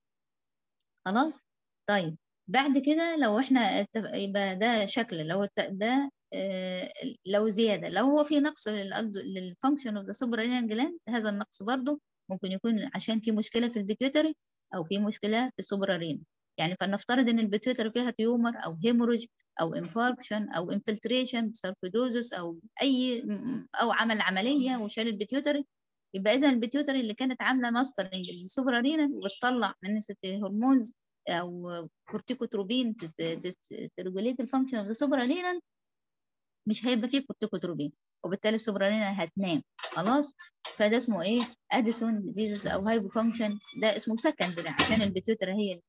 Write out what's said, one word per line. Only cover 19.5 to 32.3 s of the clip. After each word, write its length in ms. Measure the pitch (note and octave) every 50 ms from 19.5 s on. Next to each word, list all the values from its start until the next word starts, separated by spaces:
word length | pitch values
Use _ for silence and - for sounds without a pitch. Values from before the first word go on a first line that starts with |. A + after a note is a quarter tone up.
| - -
او 120 | E3 E3 -
انفاركشن 760 | - F3+ F3 - A3+ A#3 B3 A3+ - - - G#3 G#3+ G#3 G3+
او 220 | - - F3+ E3
انفلتريشن، 800 | F#3 G#3 - - G#3+ G#3 - A3 B3 B3+ B3+ B3 - A#3 A3+ G#3+ A3+
ساركويدوزس، 800 | - - F#3 G3 - - F#3 F3+ A3+ B3+ B3+ A3+ A#3+ A3+ A#3 -
او 260 | F#3 F3 E3+ E3+ E3 - - - -
اي 400 | B3 C#4 C4+ B3 B3+ B3+ B3 A#3
م-، 460 | - G#3+ G#3 F#3+ - A#3+ C4 A3+ - - -
او 160 | - A#3 A#3
عمل 300 | G#3 - A3+ A#3 A3 G#3
عمليه 560 | F3+ F3+ F#3+ F#3+ G3+ B3 C#4+ D4 B3 C4 B3+ A#3+
وشال 300 | G#3+ G#3 - A3+ A3+ A#3
البيتيوتري، 580 | G#3+ G3 G#3 - B3 C#4 C#4 D4 D4 D4 C#4 - _ _ _ _ _ _ _ _ -
يبقى 180 | G3 F#3+ G#3+ A3+
اذا 160 | C4+ D4 C#4+
البيتيوتري 500 | B3+ A#3 A3+ A#3 C4+ C#4+ D4 D4 C4+ C4
اللي 140 | B3 G#3+ G#3
كانت 280 | - B3+ C4 B3+ -
عامله 280 | A3 A3 C4 C4 A#3+ A#3+
ماسترنج 640 | A#3 A#3+ C4+ C4 - - F#3 F#3 F#3 F#3+ F3+ F3+
للسوبرارينال 800 | F3+ F3 F3+ F#3 - - C4 C4+ A#3+ A#3+ A#3+ C#4 D#4+ D#4+ D4 C#4 C4
وبتطلع 600 | G#3 F#3 G3 - - - B3 B3+ B3 G#3+ F#3+ - _ -
من 160 | F#3+ G#3+ G#3+
ست 260 | G#3 - G3+ - -
هرمونز 680 | F#3+ F#3+ G3+ G#3 F#3+ G3+ G#3 A#3 C4 C4+ C4 A3 G#3+ - _ _ _ _ _ - -
او 420 | F3+ E3+ F3 F3 F3 F3 F3 F3 F3 E3+ E3 D#3+ _ _ _ -
كورتيكوتروبين 840 | - G#3 - -